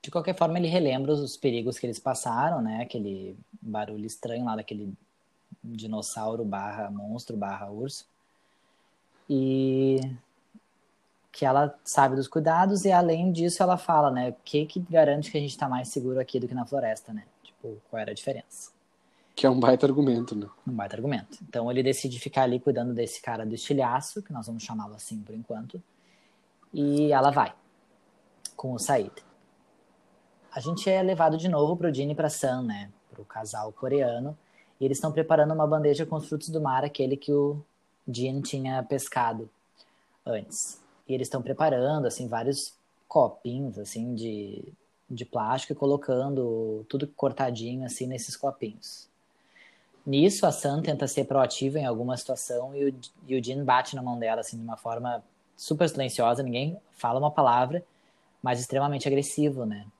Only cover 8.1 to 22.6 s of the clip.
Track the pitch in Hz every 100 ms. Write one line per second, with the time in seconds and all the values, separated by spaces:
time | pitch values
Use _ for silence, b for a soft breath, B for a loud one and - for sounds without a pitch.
8.1 | _ _ _ _ _ _ _ _ _ _
9.1 | _ - 139 131 131 135 131 135 131 135
10.1 | 127 _ _ _ - _ _ _ _ _
11.1 | _ _ - 139 135 147 - - - 139
12.1 | 131 131 160 156 165 190 202 196 180 175
13.1 | 165 180 170 170 175 180 180 - 160 143
14.1 | 127 127 120 - 147 151 185 180 165 151
15.1 | 147 151 156 143 - 139 127 127 143 127
16.1 | 131 127 127 120 127 117 139 120 110 -
17.1 | 107 98 _ - _ 117 107 _ 113 107
18.1 | 107 - 120 - - - _ _ _ _
19.1 | _ _ - 135 127 123 127 139 135 135
20.1 | 120 120 107 104 - - 117 101 104 131
21.1 | 123 - - 151 123 117 123 131 135 135
22.1 | 123 - 135 131 123